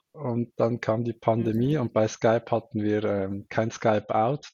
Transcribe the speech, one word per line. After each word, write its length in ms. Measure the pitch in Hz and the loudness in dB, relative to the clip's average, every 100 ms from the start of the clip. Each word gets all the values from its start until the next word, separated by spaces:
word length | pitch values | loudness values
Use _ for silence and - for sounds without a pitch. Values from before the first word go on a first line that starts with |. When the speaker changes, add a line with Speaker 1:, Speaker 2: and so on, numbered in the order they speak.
| _ | _
Speaker 1:
und 420 | - 135 120 117 - | -10 -4 -4 -4 -2
dann 240 | 117 120 | -2 0
kam 240 | - 113 | -2 -2
die 80 | 120 | -2
Pandemie 640 | 113 - 113 113 110 127 151 | -2 0 0 0 0 0 0
Speaker 2:
Mhm. 60 | |
Speaker 1:
und 100 | 117 | 0
bei 160 | 110 110 | 2 0
Skype 420 | - 117 117 - | 2 2 2 0
hatten 320 | 113 - 107 | -4 -2 -4
wir, 220 | 104 104 | 0 0
ähm, 420 | 104 101 95 101 - | 0 -2 -4 -6 -4
kein 220 | - 113 | -2 -2
Skype 420 | - 113 107 - | 0 0 0 0
Out, 360 | 110 113 147 - | 0 0 -2 -8